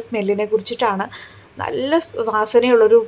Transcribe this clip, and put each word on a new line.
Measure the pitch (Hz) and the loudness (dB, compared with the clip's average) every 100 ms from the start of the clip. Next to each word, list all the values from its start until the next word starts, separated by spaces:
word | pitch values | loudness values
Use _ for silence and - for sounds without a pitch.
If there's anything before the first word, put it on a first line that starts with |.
| 226 | 0
സ്മെല്ലിനെ | 226 196 202 208 | -4 -2 -2 0
കുറിച്ചിട്ടാണ്. | 214 196 - 233 190 208 - - - - - | -2 -2 -2 -2 -2 -6 -10 -20 -20 -20 -10
നല്ല | - - 269 320 - | -8 -4 -2 -2 -2
സ്-, | - 226 | -6 -4
വാസനയുള്ളൊരു | 214 214 240 247 240 214 226 | -2 2 2 4 4 6 4